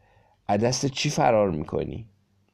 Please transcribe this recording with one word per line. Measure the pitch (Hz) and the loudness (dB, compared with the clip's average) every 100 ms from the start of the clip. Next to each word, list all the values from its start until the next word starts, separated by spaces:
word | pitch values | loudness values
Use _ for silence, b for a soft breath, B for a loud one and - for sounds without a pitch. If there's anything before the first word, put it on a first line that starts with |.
| b b b b - | b b b b -2
از | 104 | 0
دست | 117 131 139 | 0 0 -4
چی | - 147 | -2 -4
فرار | 147 139 110 101 | 2 4 4 2
می‌کنی؟» | 78 76 80 76 76 113 _ _ _ _ | 0 -4 -4 -6 -8 -14 _ _ _ _